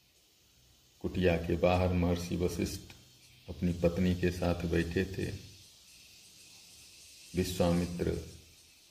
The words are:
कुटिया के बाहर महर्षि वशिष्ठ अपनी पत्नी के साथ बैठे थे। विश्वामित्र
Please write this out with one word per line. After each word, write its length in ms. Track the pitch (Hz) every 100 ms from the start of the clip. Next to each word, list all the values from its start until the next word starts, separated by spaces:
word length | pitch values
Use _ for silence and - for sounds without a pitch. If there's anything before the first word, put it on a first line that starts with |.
| _ _ _ _ _ _ _ _ _ _
कुटिया 360 | 90 87 90 82
के 200 | 85 85
बाहर 360 | 87 90 90
महर्षि 440 | 87 87 87 - 87
वशिष्ठ 440 | 87 - 98 - - - - - - - -
अपनी 240 | 90 90
पत्नी 420 | 85 85 95 90
के 160 | 90 90
साथ 340 | 87 87 85
बैठे 400 | 85 85 82 95
थे। 420 | 92 - 95 - - - - - - - - - - - - - - - - - - - - 85
विश्वामित्र 760 | 92 - 87 87 85 87 82 82 - - - - - - _